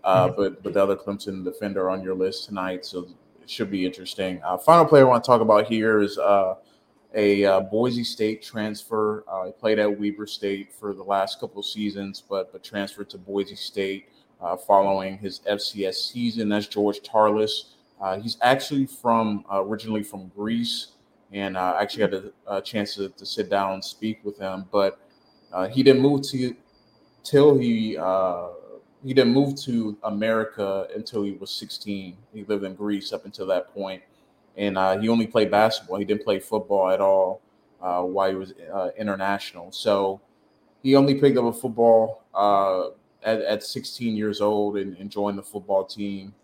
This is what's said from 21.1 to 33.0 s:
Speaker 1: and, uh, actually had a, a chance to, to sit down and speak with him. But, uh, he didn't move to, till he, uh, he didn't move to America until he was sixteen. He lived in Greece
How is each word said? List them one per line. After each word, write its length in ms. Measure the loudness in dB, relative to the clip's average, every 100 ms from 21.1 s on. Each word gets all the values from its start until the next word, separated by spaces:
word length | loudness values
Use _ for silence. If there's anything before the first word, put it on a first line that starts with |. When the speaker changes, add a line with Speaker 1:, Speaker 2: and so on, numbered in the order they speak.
| _ _
Speaker 1:
and, 260 | -8 -6 -2
uh, 200 | -2 0
actually 220 | -2 0
had 120 | 0
a, 180 | -2 -8 _ -6
a 160 | -6
chance 320 | -4 -4 -4 -6
to, 140 | -10
to 160 | -10 -12
sit 240 | -6 -2
down 260 | 0 0 -4
and 80 |
speak 360 | -10 -8 -8 -6
with 140 | -10 -8
him. 280 | -8 -8 -2
But, 300 | 0 0 -2 _ _ _ _ _
uh, 180 | -6 -2
he 140 | 4
didn't 180 | 6 8
move 200 | 6 2 -2
to, 260 | -4 -4 -6 _ _ _ _ _ _
till 340 | 2 8 8 8
he, 400 | 4 0 0 -2
uh, 520 | 0 0 0 -2 -10 -14 -20 -20 _ _
he 100 | 2
didn't 200 | 4 6
move 260 | 4 2 -2
to 360 | -4 -2 -2 -4
America 840 | -6 -2 0 0 -2 -4 -2 -2 -4
until 300 | -8 -8 -4
he 80 | -4
was 180 | -6 -12
sixteen. 680 | -12 -12 -12 -8 -8 -10 -18 _
He 100 | -18
lived 220 | -4 -4 -4
in 100 | -6
Greece 380 | -4 -4